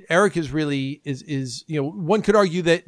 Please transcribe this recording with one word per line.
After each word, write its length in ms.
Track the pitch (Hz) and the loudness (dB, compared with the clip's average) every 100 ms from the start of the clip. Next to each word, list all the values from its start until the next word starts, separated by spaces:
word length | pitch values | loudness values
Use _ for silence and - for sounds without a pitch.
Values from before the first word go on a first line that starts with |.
| - | 0
Eric 260 | 170 202 170 | 2 2 0
is 160 | 143 | -4
really, 480 | 151 147 139 135 147 | -4 -2 -2 -4 -8
is, 180 | 143 131 | -8 -8
is, 420 | 156 139 131 120 - | -6 -6 -6 -10 -6
you 140 | 151 | -4
know, 60 | 139 | -4
one 300 | 202 160 214 | -4 0 0
could 140 | 202 208 | 4 4
argue 240 | 196 175 | 4 2
that, 220 | 170 170 | 2 2